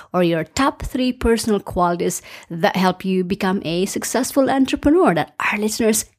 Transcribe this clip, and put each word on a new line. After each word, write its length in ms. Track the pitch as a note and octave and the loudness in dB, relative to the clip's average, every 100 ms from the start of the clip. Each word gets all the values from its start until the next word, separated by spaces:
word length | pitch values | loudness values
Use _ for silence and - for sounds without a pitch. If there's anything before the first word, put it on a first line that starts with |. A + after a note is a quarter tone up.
| - | -4
or 100 | F3+ | 0
your 220 | E3+ E3 | 2 0
top 360 | - - C4+ - | -2 0 -2 -2
three 300 | - B3+ B3+ | -6 -2 -2
personal 480 | B3 A#3 A3+ A3+ G3+ | 0 0 0 2 -2
qualities 600 | - F#3 F3 F3 F3+ - - - - | -2 0 0 0 -2 -4 -12 -20 -12
that 280 | E3+ G3 F#3 | -2 0 2
help 260 | F#3 F3+ | 0 0
you 220 | F#3+ F#3 | -2 -2
become 360 | F3+ G3 F#3+ F#3 | -2 -2 -2 -2
a 200 | D3+ F3 | -2 -2
successful 640 | G3 - - A#3 C4 C#4 C4 | -2 -4 -4 -2 0 0 2
entrepreneur 640 | C4+ C4+ D4 C#4+ E4+ C#4+ | 2 0 2 2 4 4
that 220 | D#3+ - - - | 2 -2 -4 -4
our 80 | G#3 | -2
listeners 460 | G#3+ - A3 A3 - | -4 0 0 0 -4